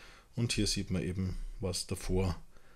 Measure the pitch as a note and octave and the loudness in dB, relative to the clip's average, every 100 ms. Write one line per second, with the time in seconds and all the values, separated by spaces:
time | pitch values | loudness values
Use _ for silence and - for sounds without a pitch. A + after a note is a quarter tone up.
0 | - - - - A#2 - - - F#2+ F2+ | -20 -20 -8 0 2 4 2 2 0 0
1 | D#2 F2+ F#2 - - - F#2+ F2 - G2 | 0 0 0 0 -4 -2 -2 -2 -2 -2
2 | - F#2 F#2+ E2 - - - | 2 4 4 0 -6 -16 -18